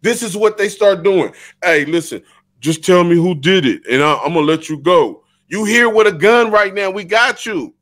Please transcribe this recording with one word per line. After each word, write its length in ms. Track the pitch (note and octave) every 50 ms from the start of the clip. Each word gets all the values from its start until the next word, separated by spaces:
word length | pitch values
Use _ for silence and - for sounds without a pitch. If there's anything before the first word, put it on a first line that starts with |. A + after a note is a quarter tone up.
This 220 | - G3 A#3+ A#3+ A#3+
is 140 | A3 F3
what 200 | G#3 G#3+ G#3+ G#3+
they 120 | G#3+ G3 G#3
start 340 | G3+ - G#3+ G3+ G3 F3+ E3
doing. 320 | G3 G3 F3+ C#3+ G2+ - - - - _ _ -
"Hey, 220 | F3+ E3 D#3 C#3+
listen, 380 | C#3+ D#3+ E3+ D#3+ - - G2+ _ _ _ _ _ _ _ _
just 240 | - D3+ D#3+ D#3 -
tell 180 | - F#3 F3+ F3
me 140 | F3 E3+
who 180 | E3+ E3 F#3 F3+
did 320 | D3 C3 E3 F#3+ F#3+ D3+
it, 160 | B2+ G2 - _ -
and 100 | A#2+ C3
I, 140 | C#3+ D3+ D3 B2+
I'm 140 | A2 D3 E3+
gonna 140 | E3 D3+
let 220 | D3 D#3+ D#3+ D#3+ -
you 100 | D#3 C#3+
go. 460 | C3+ E3 F3+ E3+ C#3+ A2 - - _ _ _ _ _ _
You 160 | - G3+ A3
here 240 | G#3 A3 A#3+ A#3+ A#3
with 180 | A3 A3 G#3+
a 60 | G#3 F#3+
gun 400 | D#3 D#3+ G#3 A#3 A#3+ A#3 A3+ G#3
right 200 | G#3 G#3 G3 F#3+
now. 180 | G3+ G3+ F#3+
We 120 | F#3 G#3 G3+
got 420 | E3+ G#3 A3+ A#3+ C4 A#3+ - -
you. 300 | A3+ G#3+ E3+ B2 G2+ _ _